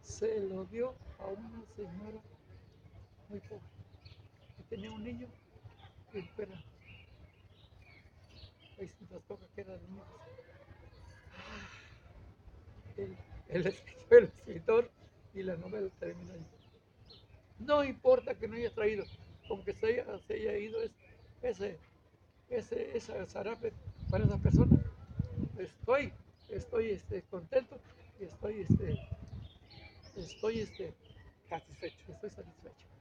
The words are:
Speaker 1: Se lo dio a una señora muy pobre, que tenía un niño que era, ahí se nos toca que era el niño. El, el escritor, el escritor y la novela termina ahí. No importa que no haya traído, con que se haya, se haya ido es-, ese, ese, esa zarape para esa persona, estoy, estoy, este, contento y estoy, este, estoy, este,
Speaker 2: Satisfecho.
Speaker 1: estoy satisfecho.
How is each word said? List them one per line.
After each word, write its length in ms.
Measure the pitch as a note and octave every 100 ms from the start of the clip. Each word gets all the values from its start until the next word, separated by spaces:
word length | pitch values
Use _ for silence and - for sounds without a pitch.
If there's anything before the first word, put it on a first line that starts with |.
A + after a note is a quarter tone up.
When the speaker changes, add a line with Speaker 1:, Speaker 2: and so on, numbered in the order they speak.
Speaker 1:
Se 380 | - - G#3+ A3
lo 240 | G3 F#3+ F#3
dio 300 | A3 B3+ B3+ - -
a 60 | G3
una 360 | G3 A3+ A3+ A3 -
señora 460 | G3+ F3 G#3 A3 - - - - - - - - - - -
muy 100 | G3+
pobre, 220 | - G#3 - - - - - - - - - -
que 60 | - A3+
tenía 160 | G#3+
un 120 | A3
niño 240 | G#3+ A#3+ B3 - - - - - - - -
que 160 | G#3+ F3 -
era, 180 | G3+ F#3 - - - - - - - - - - - - - - - - - - - - - -
ahí 80 | F#3+
se 260 | - F#3+
nos 100 | F3+
toca 220 | - G3+ F#3+
que 80 | -
era 120 | F#3+ F#3
el 60 |
niño. 220 | F3 F#3+ G3+ A3 - - - - - - - - - - - - - G#3+ G3+ - - - - - - - - - - - - -
El, 200 | G3 F#3 - - -
el 180 | E3+ F3
escritor, 500 | - - - - A#3+
el 60 | A3
escritor 680 | - - F3 E3 A3 A#3+ - - - -
y 100 | F#3+
la 120 | F#3 E3+
novela 320 | F3+ G#3+ F#3+ -
termina 340 | E3+ F3 F3
ahí. 120 | F3+ D#3+ - - - _ - - - - - - -
No 240 | B3 D4
importa 520 | C#4+ B3 B3+ B3+ B3 -
que 120 | A3
no 80 | A3+
haya 180 | A#3
traído, 300 | - G#3+ G#3+ E3 - - - -
con 160 | G#3
que 100 | F#3
se 140 | G3 A3
haya, 180 | B3 B3 G3+ -
se 60 | A3
haya 220 | G#3+ G#3
ido 240 | G#3 A4+
es-, 100 | A4+ - - - - -
ese, 360 | B3 F#3 G3+ E3 - - - - - - -
ese, 480 | B3 G#3+ A#3 - A#3
esa 280 | A3 G#3+ F#3
zarape 480 | - G3 A#3 A#3 - - - -
para 140 | F#3+
esa 140 | G#3 G3+
persona, 400 | - - - - - - - - - - - -
estoy, 560 | F#3 - - C4 C#4+ - - - -
estoy, 440 | - - - A3+
este, 320 | F#3+ - G3
contento 540 | - F#3 E3 C4 B3 C4+ - - - -
y 60 | F#3
estoy, 360 | - G#3 G#3+
este, 380 | F3+ - F#3 C#3+ - - - - - - - - - - - -
estoy, 440 | E3+ - G#3+ A3+
este, 320 | G#3 - F3 - - - - - -
Speaker 2:
Satisfecho. 600 | E3 - - E3+ - -
Speaker 1:
estoy 180 | D#3+ G#3+
satisfecho. 560 | - F#3 - - - - -